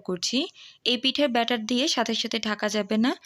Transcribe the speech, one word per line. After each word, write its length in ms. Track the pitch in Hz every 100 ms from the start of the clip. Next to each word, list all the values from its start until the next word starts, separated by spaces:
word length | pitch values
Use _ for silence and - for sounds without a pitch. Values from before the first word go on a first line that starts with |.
| -
করছি। 300 | 180 - 262 349 - - - -
এই 120 | 240
পিঠার 320 | 262 254 285
ব্যাটার 320 | 233 233 240 214
দিয়ে 200 | 247 311
সাথে 260 | - 226 226
সাথে 220 | 226 226
ঢাকা 280 | 214 208 214
যাবে 280 | 208 202 220
না, 140 | 240 370